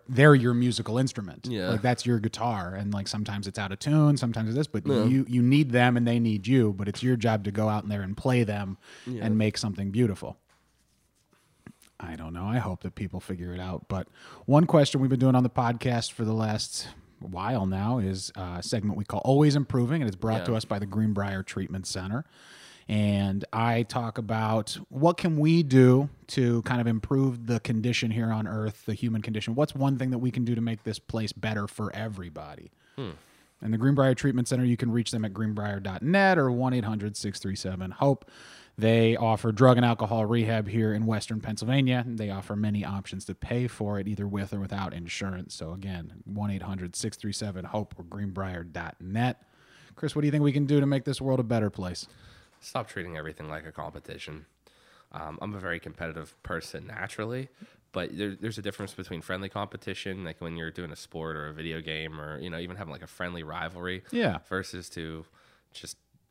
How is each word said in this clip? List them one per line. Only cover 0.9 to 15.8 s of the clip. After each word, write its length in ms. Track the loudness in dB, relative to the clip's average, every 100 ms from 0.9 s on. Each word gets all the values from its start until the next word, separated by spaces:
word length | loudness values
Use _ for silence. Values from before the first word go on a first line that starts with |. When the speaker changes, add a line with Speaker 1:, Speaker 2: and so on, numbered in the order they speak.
| 0
Speaker 1:
instrument. 500 | 0 -2 -10 -8 -6
Speaker 2:
Yeah. 220 | -2 0
Speaker 1:
Like, 120 | 2
that's 220 | 2 2 2
your 140 | 2
guitar, 540 | 0 -2 -2 -2 -4 -4
and, 160 | -4
like, 140 | -4 -4
sometimes 400 | -4 -4 -4 -6
it's 120 | -6
out 120 | -6
of 60 | -4
tune, 380 | 2 6 6 6
sometimes 380 | 2 -2 -2 -2
it 40 |
is, 80 | -2
but 180 | -2 0
Speaker 2:
Yeah. 180 | 2 4
Speaker 1:
you, 200 | 4 2
you 120 | 4
need 260 | 6 6 6
them 240 | 6 6 4
and 120 | 2
they 120 | 2
need 280 | 2 0 2
you, 260 | 4 4
but 140 | 2 -4
it's 160 | -2
your 120 | 0 2
job 260 | 2 2 0
to 60 |
go 180 | 0 0
out 140 | 0
in 60 | -2
there 120 | -4
and 160 | -4 -2
play 260 | 2 4
them 340 | 2 0 -4 -8 -14 -16 -10
Speaker 2:
Yeah. 180 | -4 0
Speaker 1:
and 120 | 2
make 200 | 2 0
something 340 | -4 -4 -2
beautiful. 460 | 2 2 0 -8 -14 _ _ _ _ _ _ _ _ _ _ _ _ -20 -20 _ -14
I 160 | -12 -10
don't 180 | -10
know. 120 | -6 -2
I 120 | -2
hope 240 | -2 -6
that 140 | -8 -8
people 240 | -8 -8
figure 340 | -8 -8 -8
it 60 | -8
out. 280 | -8 -8 -6
But 200 | -6 -6 -14 -20 -8 4
one 200 | 6 8
question 360 | 6 6 4
we've 80 | 2
been 100 | 4
doing 160 | 6 6
on 80 |
the 60 | 4
podcast 600 | 2 0 0